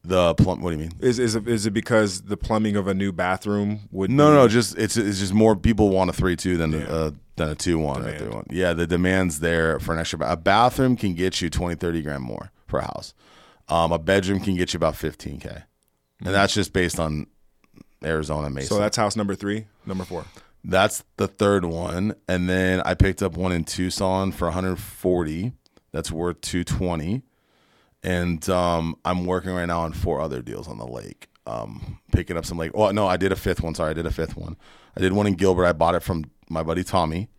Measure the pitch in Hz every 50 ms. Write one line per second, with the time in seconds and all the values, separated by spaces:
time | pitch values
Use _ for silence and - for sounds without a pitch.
0 | - 85 92 92 87 85 80 - - 95 87 - - 90 82 76 78 82 85 -
1 | - 127 120 117 123 117 110 113 104 120 117 110 98 113 98 110 104 - 120 110
2 | 107 101 92 92 - 98 104 - - - 110 110 110 107 101 104 95 98 98 95
3 | 98 98 90 82 90 90 92 92 - 104 104 104 101 104 107 104 104 - - 95
4 | 95 95 127 143 147 151 151 143 127 117 107 120 113 95 - 87 110 101 - 113
5 | 107 101 104 92 101 92 95 107 110 110 107 92 82 113 113 101 107 101 95 92
6 | 92 90 82 - 92 92 87 82 - 92 90 85 82 78 78 78 - - - 82
7 | 80 78 73 - - _ - - 80 78 76 - - 92 85 80 78 73 67 65
8 | 60 57 52 - 55 53 55 55 - - 64 87 92 87 85 82 85 80 90 87
9 | 87 90 95 95 92 90 76 76 80 82 85 82 82 82 78 67 - 85 82 82
10 | 82 - - 80 76 60 87 82 80 98 98 107 120 127 - - 131 127 127 113
11 | - 98 87 82 90 92 - - 90 85 - - 90 87 85 80 90 85 82 82
12 | 73 76 71 69 65 60 52 50 - - _ _ _ - - 65 - - - -
13 | - - _ _ _ _ - - - _ _ _ _ - 80 85 82 82 82 82
14 | 78 82 95 98 92 92 98 95 95 101 95 87 90 82 - 85 82 80 76 -
15 | - 76 - - - 71 71 - - - - - - _ _ _ _ _ _ _
16 | _ _ _ _ - 90 95 98 - - - 208 185 - - 98 87 85 - -
17 | 82 80 76 76 - _ _ _ _ _ _ _ _ _ _ - - _ _ _
18 | - 78 80 78 78 71 76 76 73 71 67 69 67 82 107 104 104 107 - -
19 | 107 101 - 110 104 98 98 92 104 101 101 110 107 - _ _ _ - 92 95
20 | 90 - 90 85 - - - - - _ _ _ - - 90 92 98 107 - -
21 | - _ _ - 101 95 _ - 104 101 101 98 87 85 82 82 87 82 80 90
22 | 98 107 - _ _ - 92 90 90 90 92 92 92 92 92 92 - - 90 -
23 | - 98 92 - 98 95 80 85 92 92 90 85 78 - - - 90 90 - -
24 | 101 92 92 95 95 95 90 - 92 85 80 92 92 92 90 - - - - -
25 | - 92 90 90 85 78 78 82 98 123 127 _ _ _ _ _ _ _ - 78
26 | 85 - 85 80 87 87 82 _ - - - 87 87 - - - 92 87 87 80
27 | 73 85 107 131 - _ _ _ _ _ _ _ _ _ _ _ _ _ _ _
28 | - 92 90 87 87 87 85 80 - 98 92 90 90 87 85 82 82 82 - _
29 | _ - 92 90 87 90 92 90 87 92 92 90 87 85 85 85 82 80 - -
30 | - 87 80 69 78 80 67 62 58 - 57 50 - - 55 53 57 62 60 60
31 | 50 50 50 _ - _ _ _ _ - 55 58 55 52 55 - - - - -
32 | _ _ - 95 82 - 87 82 80 - 87 82 82 80 - - 107 98 101 110
33 | 104 92 90 90 95 95 92 - - 101 87 - - 82 78 - 82 78 78 78
34 | 82 82 - - 80 78 - - 82 85 85 _ _ - - - _ _ _ -
35 | 92 92 92 104 104 104 98 82 95 95 92 87 90 87 85 78 82 85 90 87
36 | - - 95 82 76 - _ _ _ _ 82 80 82 80 85 87 92 - - 92
37 | 82 80 80 87 107 - _